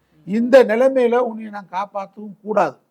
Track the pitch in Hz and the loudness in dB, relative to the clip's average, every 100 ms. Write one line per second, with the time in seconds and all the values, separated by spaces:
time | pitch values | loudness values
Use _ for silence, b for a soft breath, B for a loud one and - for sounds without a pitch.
0 | _ 156 170 214 240 262 208 226 269 262 | _ _ -8 -4 4 6 6 4 0 2
1 | 240 240 247 220 220 208 180 180 208 202 | 0 0 -2 -6 -14 -16 -12 -10 -8 -10
2 | 196 - 214 185 202 208 160 - _ | -12 -14 -20 -14 -4 0 0 -4 _